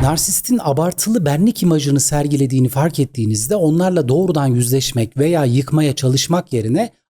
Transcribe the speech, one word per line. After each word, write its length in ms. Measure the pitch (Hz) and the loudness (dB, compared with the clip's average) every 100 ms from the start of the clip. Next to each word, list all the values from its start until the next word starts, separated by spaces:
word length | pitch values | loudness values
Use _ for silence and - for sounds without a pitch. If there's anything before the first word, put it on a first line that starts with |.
Narsistin 580 | 131 165 - 196 - 247 | 2 0 -2 -4 -2 -2
abartılı 640 | 156 139 175 - 208 226 143 | 0 0 -2 -2 -2 0 0
benlik 380 | 147 214 - | 2 0 2
imajını 360 | 175 156 139 139 | 0 2 2 0
sergilediğini 720 | - 147 147 143 135 131 127 | 0 0 0 0 0 2 0
fark 300 | 131 165 165 | 0 -2 0
ettiğinizde 560 | 135 - 107 107 113 208 | -4 -2 -2 -2 -2 0
onlarla 520 | 156 165 185 175 123 | 2 2 2 0 0
doğrudan 400 | 139 185 151 135 | 0 0 0 0
yüzleşmek 680 | 123 120 135 131 123 110 135 | 0 0 0 -2 -2 -4 0
veya 280 | 151 170 135 | 0 2 2
yıkmaya 500 | 127 131 156 151 - | 0 0 0 0 0
çalışmak 580 | 131 131 - 170 - | 0 0 0 -2 -2
yerine 360 | 123 110 151 233 - _ | -4 -2 -2 -2 -8 _